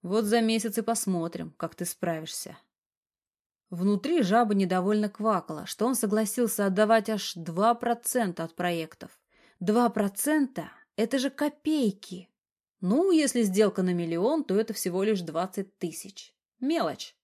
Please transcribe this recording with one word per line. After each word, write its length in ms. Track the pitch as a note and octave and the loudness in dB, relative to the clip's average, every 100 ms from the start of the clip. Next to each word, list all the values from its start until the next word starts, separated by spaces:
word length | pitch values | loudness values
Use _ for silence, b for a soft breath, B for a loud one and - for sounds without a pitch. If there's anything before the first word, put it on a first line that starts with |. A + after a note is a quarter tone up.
«Вот 220 | F3 G#3 | 0 0
за 160 | G#3 A#3 | 2 2
месяц 380 | A3 A3+ A3+ G#3 | 4 2 0 -4
и 40 | |
посмотрим, 680 | A3+ A3+ - F3+ E3 F3 E3 - | -2 -2 0 -2 -2 -6 -12 -8
как 200 | E3 - | -10 -6
ты 80 | |
справишься». 720 | F3 - F3 E3 D#3+ - - E3 _ _ _ _ _ _ _ _ _ _ _ | -8 -4 -4 -4 -6 -10 -12 -16 _ _ _ _ _ _ _ _ _ _ _
Внутри 500 | F3 F#3+ G#3 C#4 F4 | -2 0 2 2 2
жаба 300 | G3 A3 A#3 | 4 4 4
недовольно 560 | G3+ F#3 F#3 F#3 G#3+ G#3 | 2 2 2 2 0 0
квакала, 560 | - G#3+ G3 - D#3 | -2 0 0 -2 -12
что 220 | - - A3 | -10 -2 0
он 80 | |
согласился 720 | C4 G#3+ G#3+ G#3+ - A#3 - G3+ | 0 0 0 0 0 -2 0 0
отдавать 420 | F#3+ G#3+ A3+ A3 | 2 4 4 2
аж 240 | G#3+ - | -4 -4
два 380 | F3+ E3 E3 G#3+ | -8 -6 0 2
процента 720 | A#3 A#3 A#3 - B3+ G#3 F3 | 2 0 -2 -2 -2 -2 -4
от 100 | E3 | -8
проектов. 640 | - F3 E3+ D#3+ - - _ _ b b b | -4 -2 -2 -6 -12 -20 _ _ b b b
Два 280 | F3+ G#3+ A#3+ | 0 2 2
процента — 840 | - G3+ G3 C#4+ D#4 C4+ - D3+ - _ - | 2 -2 0 0 2 2 -2 -12 -16 _ -4
это 220 | A3+ C4+ | 0 0
же 120 | C4 | -2
копейки. 1000 | C#4 D4 - - D#4 A3+ G3 - F3+ F#3 _ _ _ _ _ | -2 -4 -2 -2 2 2 0 -10 -16 -16 _ _ _ _ _
Ну, 300 | F3+ A#3+ F#4+ | 0 2 4
если 280 | E4 C#4 B3 | 4 4 2
сделка 420 | G#3+ F#3 G#3+ G#3 | 0 4 2 4
на 120 | F#3 | 0
миллион, 500 | F3 E3+ E3+ G#3 D#4+ | 0 -2 0 0 0
то 160 | - G3 | 0 0
это 140 | A3+ | -2
всего 280 | G#3+ F#3 F3 | -4 -4 -2
лишь 200 | G3+ G#3 | 0 0
двадцать 560 | E3 D#3+ F#3 F#3+ F#3+ _ | -2 -4 -4 -4 -10 _
тысяч. 560 | F3 D#3 F#3+ - - _ _ _ | -8 -8 -16 -18 -20 _ _ _
Мелочь. 560 | B3+ E4 F3+ C#3 - _ | -2 0 -2 -4 -12 _